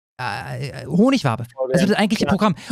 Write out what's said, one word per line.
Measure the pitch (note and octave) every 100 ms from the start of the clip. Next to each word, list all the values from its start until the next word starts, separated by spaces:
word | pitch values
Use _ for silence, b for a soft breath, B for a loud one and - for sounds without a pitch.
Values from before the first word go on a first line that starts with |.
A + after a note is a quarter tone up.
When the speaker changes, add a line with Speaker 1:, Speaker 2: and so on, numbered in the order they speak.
| _ -
Speaker 1:
äh, | B2 G#2+ B2 B2+ C3+ D3 B2
Honigwabe. | E3+ A#3+ C4+ C3+ A2 A#2
Speaker 2:
Folge, | - C3
Speaker 1:
Also | C#3 F#3+
Speaker 2:
ja. |
Speaker 1:
das | G#3
eigentliche | G3+ - D3
Speaker 2:
Ja. |
Speaker 1:
Programm. | F#3 G#3 - B